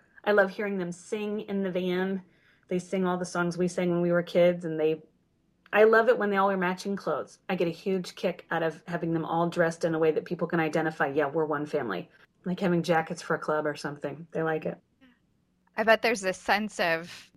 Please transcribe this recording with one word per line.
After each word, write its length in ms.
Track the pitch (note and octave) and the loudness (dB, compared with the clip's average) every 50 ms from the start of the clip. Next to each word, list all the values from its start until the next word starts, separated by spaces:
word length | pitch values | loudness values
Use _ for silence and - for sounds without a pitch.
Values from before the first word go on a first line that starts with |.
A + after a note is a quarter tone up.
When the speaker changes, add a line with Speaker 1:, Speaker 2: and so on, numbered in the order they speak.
| _ _ _ - - | _ _ _ -4 0
Speaker 1:
I 80 | G#3+ | 4
love 180 | G#3 G#3 F#3+ F#3+ | 6 6 4 4
hearing 260 | F#3 - G#3+ G3 G3+ | 0 -6 -6 -4 -4
them 140 | F#3+ F3 F3 | -4 -4 -6
sing 520 | F3 - - - A3+ G#3+ G#3 G#3 G#3 G#3+ | -8 -12 -10 -8 -6 -6 -4 -4 -4 -6
in 200 | - - G3 G3 | -6 -4 -4 -2
the 80 | G3 F#3 | -2 -2
van. 520 | F3 F3+ F#3 F3+ F3+ F3+ F#3 F#3+ G3 F#3+ - _ _ _ _ _ _ _ _ _ | -2 -2 -2 0 0 0 0 -2 -4 -6 -8 _ _ _ _ _ _ _ _ _
They 120 | F#3 F3+ | -4 -4
sing 260 | F3+ - G3 F#3+ F#3 | -4 -2 -2 0 0
all 100 | F3+ F3+ | 0 0
the 80 | F3+ F3+ | -2 -4
songs 320 | F3+ - F3 F3 F3 E3 | -4 -2 -2 -2 0 0
we 120 | E3 F3+ F3 | 0 -2 -2
sang 220 | - - F3+ F3+ | 0 -2 0 0
when 100 | F3 F3 | 2 2
we 80 | F3 F3 | 2 2
were 140 | E3+ F3 E3+ | 2 2 0
kids, 400 | - - F3+ F3 F3+ F3 F3 F3 | 2 4 6 6 6 4 2 -4
and 160 | D#3+ D#3+ D#3 | -6 -2 0
they, 220 | D#3 D#3 D#3+ D#3 - _ _ _ _ _ _ _ _ _ _ _ _ _ | 2 2 0 -2 -6 _ _ _ _ _ _ _ _ _ _ _ _ _
I 120 | - G#3 A3 | 4 6 6
love 240 | A3 A3 A3 A3+ A#3+ | 8 8 6 6 4
it 100 | A#3 G3+ | 4 2
when 120 | G#3 G3+ | 2 0
they 60 | G3 | 2
all 120 | G3 G3 G3+ | 2 2 2
wear 80 | G3 | 2
matching 400 | F#3+ F#3 F3+ F#3 F#3 - G3 G3+ | 2 0 0 -2 -4 -4 -6 -6
clothes. 420 | F#3+ - E3+ D3 C3 G#2+ - - _ _ - | -4 -2 -4 -4 -4 -4 -10 -16 _ _ -6
I 60 | F#3+ | -2
get 140 | F3 F3+ E3+ | 0 0 0
a 20 | |
huge 460 | E3 - - G3 F#3+ F#3+ F3+ - - | -2 -4 -4 -2 -2 -2 -4 -6 -10
kick 280 | - - F#3 E3+ - - _ | -4 -4 -4 -4 -4 -6 _
out 140 | E3+ E3 E3 | -2 -2 0
of 180 | D#3+ D#3+ - _ - | -2 -4 -6 _ -8
having 240 | F3 E3+ F3 E3 | -6 -4 -2 0
them 120 | E3 E3 D#3+ | 0 -2 -2
all 240 | - D#3+ E3 E3+ F3 | -2 0 0 0 0
dressed 360 | E3+ E3+ E3+ E3 E3+ - - | 2 2 2 2 2 -2 -2
in 100 | E3 D#3+ | -2 0
a 40 | D#3+ | 2
way 120 | E3 D#3+ | 2 2
that 140 | D3+ - - | 2 2 -4
people 240 | - F3+ E3 F3 E3 | -4 -4 -4 -4 -2
can 100 | F3+ E3+ | 0 0
identify, 480 | D#3+ D#3 D#3 E3 D#3 D#3+ E3 - D3+ | 0 0 0 0 -2 -2 -2 -2 -2
"Yeah, 220 | C#3 C3+ D#3 D3 C#3 | 0 2 0 0 0
we're 160 | C#3+ E3 D#3 | 0 -2 -2
one 220 | D3+ D#3 C#3+ D3 | 0 -2 -4 -4
family." 440 | D3 D#3 D3 B2+ A2 F#2 F2 E2+ - _ - - _ _ _ _ | -2 -4 -4 -2 -2 -4 -6 -6 -10 _ -20 -20 _ _ _ _
Like 140 | F#3 F3+ - | -6 -4 -2
having 240 | G3+ F3+ F3 E3+ | 0 2 2 2
jackets 400 | E3 F3 E3+ D#3+ E3 - F3 - | 2 2 2 0 0 -2 -8 -10
for 120 | - - E3 | -4 -4 -4
a 20 | D3+ | -4
club 280 | - - D3+ D3+ D3+ | -2 -2 -2 0 -2
or 100 | D3+ D3 | -2 -4
something. 500 | - - D3 D3 - - C#3+ C#3 D3 E3+ - | -4 -8 -10 -10 -8 -10 -10 -10 -10 -16 -8
They 100 | - D#3+ | -6 -4
like 240 | D#3+ D#3+ D#3+ D#3 D#3+ | -2 -2 -2 -2 -4
it. 120 | F3 - - _ _ _ _ C4+ _ _ _ _ _ _ _ _ _ _ _ _ _ _ | -6 -8 -8 _ _ _ _ -20 _ _ _ _ _ _ _ _ _ _ _ _ _ _
Speaker 2:
I 80 | A3 A3 | -2 4
bet 180 | A3 A3+ A3 | 4 4 4
there's 180 | - A3+ A#3+ G3 | 4 0 0 0
this 160 | F#3+ F#3 F3+ - | -2 -4 -4 -2
sense 420 | - - G3+ G3+ G#3+ G#3 - - | 0 0 2 2 0 -4 -4 -2
of 500 | G3 E3+ E3 D#3+ E3+ F3 - - - _ _ | 0 0 0 0 -2 -10 -16 -18 -20 _ _